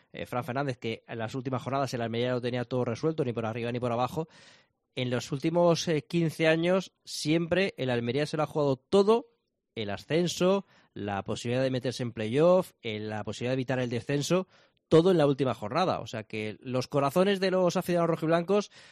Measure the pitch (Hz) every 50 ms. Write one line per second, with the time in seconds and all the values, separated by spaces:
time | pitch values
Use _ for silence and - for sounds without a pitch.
0 | _ _ - - - - - 123 123 - 120 135 143 139 123 - - 117 113 -
1 | _ - - 117 113 110 127 135 127 139 131 117 - 127 127 139 139 127 - 120
2 | 117 113 113 117 120 123 127 123 117 123 120 123 123 - 131 127 123 117 113 -
3 | - 160 160 156 147 123 113 117 113 110 113 120 117 120 120 123 120 123 117 117
4 | 127 123 - 156 160 - - - - - - - _ _ _ _ _ _ - -
5 | 127 123 123 120 - - 151 135 - 165 160 175 175 175 165 - - - 160 147
6 | - - - 170 165 160 - - 165 160 160 160 165 175 185 190 180 - _ _
7 | _ - - - - 147 156 170 170 160 175 180 196 190 - - 135 127 123 120
8 | 117 120 120 139 151 151 - 156 151 147 - 160 147 139 135 127 _ _ - 196
9 | 202 202 226 233 - - _ _ _ _ _ _ _ _ - 113 107 101 101 -
10 | - - 143 165 180 165 - - 175 185 196 196 190 _ _ _ _ _ - -
11 | 101 101 101 98 98 - 107 107 - 120 120 127 135 131 131 127 113 131 117 -
12 | 131 120 110 113 107 107 117 139 156 175 180 185 175 - - _ - 117 107 107
13 | 107 107 107 107 104 110 104 - 117 123 131 131 131 - 131 127 127 120 123 117
14 | - - 143 147 139 - 165 185 190 - _ _ _ _ _ _ _ - - 160
15 | 165 190 190 165 147 143 143 127 143 127 113 - - 101 120 160 185 165 110 80
16 | - 113 - 113 110 - - 110 107 107 104 - - 135 123 127 123 - - 143
17 | 139 139 - 180 190 196 202 185 190 190 180 185 185 175 170 190 170 - 175 170
18 | 170 165 165 160 - 156 165 170 170 175 196 208 196 - _ - - -